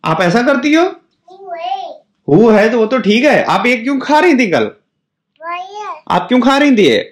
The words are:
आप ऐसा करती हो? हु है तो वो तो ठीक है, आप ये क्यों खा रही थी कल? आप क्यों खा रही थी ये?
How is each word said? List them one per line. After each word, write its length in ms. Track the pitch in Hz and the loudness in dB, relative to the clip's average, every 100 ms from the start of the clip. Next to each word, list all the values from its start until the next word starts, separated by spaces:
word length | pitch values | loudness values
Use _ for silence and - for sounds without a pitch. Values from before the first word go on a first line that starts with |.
आप 160 | - 165 | -4 0
ऐसा 220 | 175 226 | 2 2
करती 320 | 247 269 294 | 0 0 2
हो? 100 | 311 370 359 _ _ _ 381 392 339 698 784 - - _ _ - | 2 0 -4 _ _ _ -20 -14 -12 -8 -8 -10 -16 _ _ 0
हु 220 | 151 226 | 4 4
है 180 | 214 220 | 4 2
तो 80 | 240 | 0
वो 80 | 220 | 0
तो 120 | 262 | -2
ठीक 260 | 190 214 | 0 2
है, 200 | 285 196 | 2 2
आप 220 | - 180 233 | 0 -2 -2
ये 100 | 247 | -2
क्यों 220 | 233 277 | -4 -6
खा 200 | 262 302 | 0 2
रही 160 | 359 | 2
थी 120 | 262 226 | 2 0
कल? 200 | 143 107 - _ _ _ _ _ _ 320 349 381 415 415 320 - | -2 -4 -8 _ _ _ _ _ _ -12 -12 -12 -14 -14 -14 -6
आप 160 | 185 - | -4 -2
क्यों 120 | 247 | 0
खा 160 | 240 277 | 2 2
रही 180 | 294 233 | 2 4
थी 60 | |
ये? 140 | 160 107 - | 2 2 -4